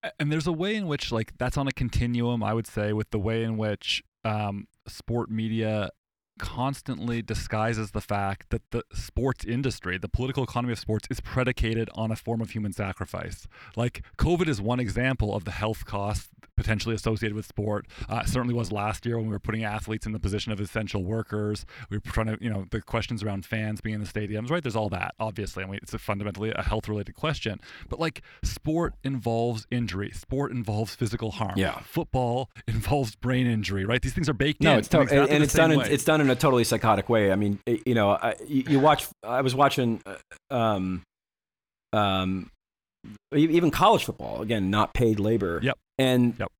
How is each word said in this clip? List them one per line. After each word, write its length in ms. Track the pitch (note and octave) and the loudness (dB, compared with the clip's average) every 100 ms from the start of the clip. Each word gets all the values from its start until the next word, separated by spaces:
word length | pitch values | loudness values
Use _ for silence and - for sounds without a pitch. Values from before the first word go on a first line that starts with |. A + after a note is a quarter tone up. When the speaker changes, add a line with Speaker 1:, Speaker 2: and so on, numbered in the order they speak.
Speaker 1:
A-, 100 | F#3 - | -12 -4
and 120 | D3 | -2
there's 140 | D#3 D#3 | 0 0
a 60 | |
way 220 | D#3+ F#3 G#3+ | 0 0 0
in 100 | F#3 | -2
which, 260 | C#3+ - | -2 -2
like, 200 | A2+ A2 - | -2 -2 -4
that's 180 | B2 C3+ | -2 0
on 120 | C#3 | -2
a 40 | |
continuum, 720 | - B2 - A#2+ A#2+ A#2+ A#2+ | -2 -2 0 0 0 0 0
I 120 | G#2 | 0
would 120 | A2+ A2 | -2 -2
say, 260 | - G#2 | -4 -2
with 180 | G#2+ G#2 | -2 -2
the 80 | A2 | -2
way 240 | G#2 A2+ | -2 -2
in 140 | A2+ A2 | -2 -2
which, 460 | A2 G2+ - - - _ | -2 -4 -2 -4 -4 _
um, 420 | A2+ G#2+ G#2 G2+ - _ - | -4 -2 -2 -6 -10 _ -20
sport 440 | - - A#2 A2+ | -16 -4 -4 -2
media 600 | A2 A2 A2+ A2 G#2+ G2 - _ _ _ _ | -2 -2 0 0 0 -2 -8 _ _ _ _
constantly 840 | - A#2+ C3 C3+ - B2+ A#2 A#2 | -10 -4 -4 -4 -8 -6 -4 -4
disguises 680 | G#2 G#2 - A2 A2 A2 G#2+ | -4 -6 -4 -2 0 -2 -4
the 100 | G#2 | -6
fact 460 | - G#2 G2 G2 - | -4 -4 -2 -6 -6
that 140 | A#2 _ | -8 _
the 120 | A#2 - | -6 -6
sports 500 | - - - C3 B2+ | -8 -6 -2 -2 -2
industry, 540 | - A#2 C3+ G#2+ F2+ F2+ | -4 -2 -2 -4 -6 -6
the 100 | G2+ | -4
political 340 | - B2+ C3+ | -2 -2 -2
economy 300 | B2+ B2 B2 | -2 -2 -2
of 60 | A2+ | -4
sports, 280 | - A2 - | -2 -4 -2
is 100 | A#2 | -10
predicated 720 | - C3 B2 - A2 A2+ A2+ | -4 0 0 0 0 0 -2
on 160 | - A2 | -2 -2
a 60 | A2 | -2
form 240 | - A#2 | -4 -4
of 100 | A2 | -2
human 220 | A2+ G#2 | -4 -4
sacrifice. 720 | F#2+ G2 G2 F#2+ - D#2 - - - - - | -4 -4 -4 -8 -6 -8 -10 -14 -20 -10 -4
Like, 260 | A#2+ - - - | -4 -4 -16 0
covid 320 | D3 E3+ E3+ | 2 2 2
is 100 | A2+ | 0
one 220 | G2+ B2 | 0 0
example 540 | A#2+ G2 B2+ C3 G#2+ | 0 0 0 0 0
of 100 | G#2 | -2
the 60 | F2 | -4
health 340 | F#2 G#2+ A2 | -4 -2 -4
costs 440 | - G#2 G2+ G#2 - _ - - | -6 -4 -2 -4 -6 _ -4 -2
potentially 380 | - G#2+ A2+ | 0 0 0
associated 400 | A2 - A2 A2+ | -2 0 0 -2
with 120 | G#2 - | -4 -8
sport. 400 | - G#2 G#2 - - - | -4 -2 -2 -6 -12 -6
Uh, 120 | A2 | -2
it 60 | - | 0
certainly 260 | A#2+ B2 | 0 0
was 160 | A#2 A2+ | -2 -2
last 360 | G#2 G#2 G2+ A#2+ | -2 -2 -4 -4
year 100 | A#2 | -4
when 100 | A2 | -2
we 60 | |
were 60 | G2+ | -4
putting 260 | - A2 | -4 -4
athletes 400 | A2 G#2 G2+ A2 | -2 -4 -4 -6
in 80 | G#2+ | -4
the 60 | G#2+ | -4
position 340 | F#2+ G2+ G#2 | -2 -2 -4
of 80 | G#2 | -6
essential 420 | G2+ A2+ G#2 G#2 | -4 -4 -4 -4
workers. 600 | F#2 A2+ - G#2+ G#2 G#2 - - A#2+ | -2 -4 -4 -2 -2 -4 -8 -16 -8
We 80 | G#2+ | -8
were 60 | - | -4
trying 140 | - A2 | -2 -2
to, 120 | A2 | -2
you 120 | A2+ | -4
know, 160 | G2 F#2+ | -4 -4
the 120 | A2+ | -8
questions 400 | - A#2 G#2+ A#2 | -4 -4 -4 -4
around 240 | G#2 G2 - | -4 -6 -6
fans 340 | A2 G#2+ G#2+ | -4 -4 -4
being 140 | A2 | -6
in 60 | G#2+ | -6
the 40 | G#2 | -6
stadiums, 440 | - G#2 G#2+ B2 | -6 -4 -4 -4
right? 120 | E3+ | -4
There's 140 | C#3 A2 | -2 -2
all 140 | G#2+ | -2
that, 240 | F#2 F2+ - | -2 -6 -6
obviously. 460 | A2 F#2+ G2 - | -6 -4 -8 -6
I 20 | F#2+ | -8
mean, 140 | G2 | -8
it's 120 | - | -8
a 40 | A2 | -10
fundamentally 540 | - G2+ G#2 F#2 G#2+ | -6 -4 -4 -4 -4
a 80 | - | -2
health-related 520 | G2 G#2+ G#2+ G#2+ G2 | -2 -2 -2 -6 -6
question. 460 | - D3+ C#3+ A2 G#2 - - - | -6 -4 -2 -4 -8 -12 -20 -12
But, 100 | A#2+ | -4
like, 220 | D#3+ - - - | -4 -4 -20 -6
sport 520 | - - - D#3+ E3+ - | -4 -4 -2 0 0 -2
involves 640 | C#3 C3+ A2 A2+ A#2+ A2+ - | -6 -2 0 0 0 -2 -4
injury. 400 | B2 A2+ F2+ G2+ | -4 -2 -4 -6
Sport 420 | - - C3 C#3 | -8 -6 -4 -2
involves 420 | B2 A2 G#2 A2 | -4 -2 -2 -2
physical 380 | - A#2+ A#2 A2 | -2 -4 -2 -6
harm. 220 | - G2+ F#2 | -4 -4 0
Speaker 2:
Yeah. 240 | F#2+ - | 0 -2
Speaker 1:
Football 680 | - - E3+ C3 B2 A#2+ C3+ - | -6 -6 -2 0 0 -2 -4 -10
<laughs> 80 | - | -4
involves 460 | A2 G#2+ C#3+ A#2+ - | -2 2 0 0 -4
brain 300 | B2 B2+ B2 | 0 2 2
injury, 400 | A2+ F#2+ G2 F#2+ | 2 0 -2 0
right? 140 | B2+ | 0
These 120 | C3 | 0
things 140 | D3+ D#3+ | 0 0
are 60 | |
baked 260 | A#2 C#3+ - | 2 0 4
Speaker 2:
No, 100 | D#3 | 6
Speaker 1:
in 40 | C3 | 6
Speaker 2:
it's 80 | G#2 | 6
to-, 100 | E3 | 4
Speaker 1:
in 40 | |
exactly 140 | C3 C#3+ | 6 6
Speaker 2:
and, 80 | D3 | 6
and 80 | D3 | 6
Speaker 1:
the 40 | |
Speaker 2:
it's 100 | D3 | 6
done 160 | E3+ D#3+ | 6 8
Speaker 1:
same 100 | D3 | 6
Speaker 2:
in, 60 | A#2 | 4
Speaker 1:
way. 60 | |
Speaker 2:
it's 100 | D3 | 2
done 160 | - D#3 | 4 4
in 80 | C#3 | 6
a 80 | B2 | 6
totally 280 | D3+ B2+ | 6 6
psychotic 440 | A2+ A2+ A2+ G2+ - | 4 2 4 4 4
way. 240 | A#2 G2+ | 4 6
I 40 | F#2+ | 4
mean, 220 | G#2 G2+ | 2 0
it, 160 | - A#2 - | 0 0 2
you 80 | |
know, 160 | A#2 G2+ | 4 6
I, 240 | G2+ A#2 - A2 | 4 2 -2 -2
you, 180 | C#3 C3 | -2 4
you 120 | C#3 | 6
watch, 280 | D3 D3 - - G#2 | 6 4 0 -12 -4
I 140 | B2+ | 0
was 140 | C3 | 2
watching, 480 | B2+ C#3 C3+ B2 A2 | 4 4 4 0 0
uh, 500 | - F#2+ _ - _ | -6 -16 _ -20 _
um, 480 | C3 A2+ G2+ F#2 F2+ - _ _ _ _ _ _ _ _ | 0 2 2 0 -4 -8 _ _ _ _ _ _ _ _
um, 560 | G#2+ G2+ F#2+ F#2+ F#2+ - _ _ _ _ _ - G#2+ _ | 0 2 2 0 -2 -6 _ _ _ _ _ -20 -20 _
e-, 40 | C#3 | 2
even 320 | D#3+ E3 E3+ | 4 6 4
college 340 | - F#3+ G#3 | 4 6 6
football, 380 | - - A#1+ G#1 | 2 -6 -8 -6
again, 280 | G#2+ A2 F#2+ | -2 0 2
not 220 | G#2 G#2+ | 2 2
paid 260 | - A#2 G#2+ | 4 4 4
labor. 400 | G#2 A2+ F#2+ E2+ | 2 2 0 0
Speaker 1:
Yep. 160 | A#2+ - _ - | -2 -4 _ 0
Speaker 2:
And, 400 | C3 B2+ B2 A#2 | 4 4 2 0
Speaker 1:
Yep. 100 | G#2 | -8